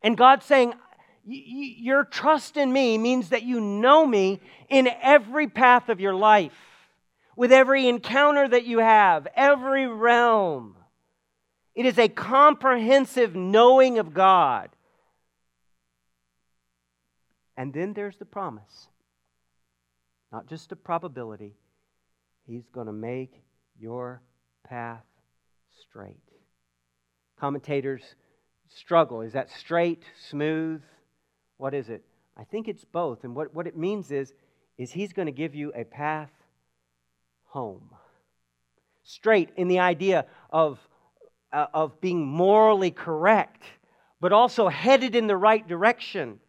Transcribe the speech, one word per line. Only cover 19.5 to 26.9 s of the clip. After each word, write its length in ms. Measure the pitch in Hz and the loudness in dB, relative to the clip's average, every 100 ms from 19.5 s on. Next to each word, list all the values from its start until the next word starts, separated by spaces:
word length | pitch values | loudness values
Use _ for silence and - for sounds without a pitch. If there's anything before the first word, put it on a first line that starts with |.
| _ _ _ _ _ _ _ _ | _ _ _ _ _ _ _ _
Not 140 | 113 - | -20 -18
just 260 | 160 _ | -20 _
a 40 | 185 | -20
probability. 800 | - 170 175 127 117 104 104 104 _ _ _ _ _ _ _ _ _ | -10 -8 -8 -14 -16 -16 -20 _ _ _ _ _ _ _ _ _ _
He's 220 | 117 117 | -18 -18
gonna 200 | 127 110 | -16 -14
make 500 | 107 113 127 127 _ _ _ _ _ | -14 -12 -12 -14 _ _ _ _ _
your 440 | 110 120 123 123 _ _ _ _ _ | -18 -14 -14 -16 _ _ _ _ _
path 380 | 123 117 117 _ _ _ _ _ _ _ _ | -16 -14 -16 _ _ _ _ _ _ _ _
straight. 340 | _ - 98 - _ _ _ _ _ _ _ | _ -20 -20 -20 _ _ _ _ _ _ _